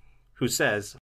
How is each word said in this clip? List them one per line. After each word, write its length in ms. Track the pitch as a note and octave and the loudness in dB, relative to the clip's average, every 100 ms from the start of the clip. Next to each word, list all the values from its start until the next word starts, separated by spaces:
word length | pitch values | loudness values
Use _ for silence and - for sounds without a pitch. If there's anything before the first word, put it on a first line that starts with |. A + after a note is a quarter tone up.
| - - _ - | -20 -20 _ -4
who 120 | A2+ | -2
says, 480 | - C#3+ G#2 G2 - | 2 2 2 -4 -16